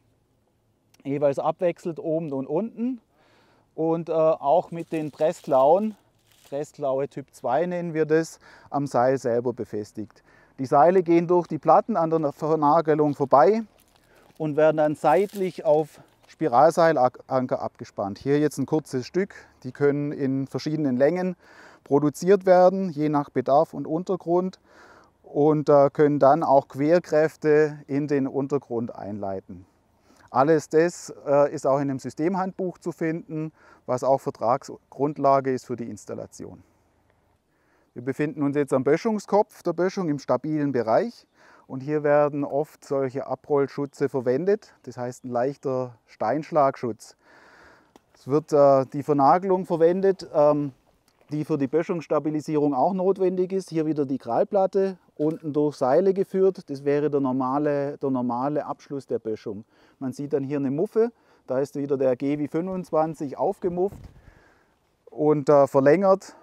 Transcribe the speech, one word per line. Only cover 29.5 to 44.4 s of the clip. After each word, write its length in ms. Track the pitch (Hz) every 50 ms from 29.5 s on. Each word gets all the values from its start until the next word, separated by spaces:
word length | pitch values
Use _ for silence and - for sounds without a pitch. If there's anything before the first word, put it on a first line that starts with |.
| 95 90 95 _ _ _ _ _ _ _ _ _ _ _ _ _
Alles 400 | - 120 139 156 165 151 - -
das, 460 | - 156 165 175 - - - - - - -
äh, 300 | 151 139 143 143 139 131
ist 120 | 143 -
auch 100 | 139 135
in 120 | 143 143 139
einem 100 | 135 127
Systemhandbuch 800 | - 127 - - 156 180 196 180 190 190 - - 190 175 -
zu 160 | _ - 175
finden, 600 | 156 - 170 160 160 170 - - 165 156 156 160 - _ _ - - _ _
was 180 | - 123 123 127
auch 160 | 127 139 135
Vertragsgrundlage 1300 | - 139 - - 107 110 127 139 - - 120 - _ _ - - 135 151 147 - 139 139 139 139 131 135
ist 140 | 131 120 -
für 120 | - 123
die 120 | 113 120 113
Installation. 760 | 107 104 - - 113 110 110 101 - - - - - - _ _ _ _ _ _ _ _ _ _ _ _ _ _ _ _ _ _ _ _ _ _ _ _ _ _ _
Wir 100 | 123 120
befinden 380 | 131 127 - 151 151 139 156
uns 120 | 143 143 135
jetzt 200 | 147 143 - 147
am 100 | 131 123
Böschungskopf 800 | 139 151 165 - 233 214 202 - - 202 202 220 - _ -
der 100 | - 175
Böschung 380 | 165 170 175 190 - 202 180 156
im 80 | 147 135
stabilen 540 | - - 127 123 - 156 156 151 147 143
Bereich 540 | 131 123 110 110 113 147 202 240 - - _ _ _ _ _ _ _ _ _
und 140 | - - 131
hier 220 | 131 143 151 151
werden 420 | 147 147 147 147 147 147 147 143 143
oft 400 | - 135 139 151 - - _ -
solche 420 | - 143 135 135 127 120 135 -
Abrollschutze 840 | - 131 - _ - 147 139 139 127 - - 143 139 _ - 147 131
verwendet, 640 | - 135 117 123 127 135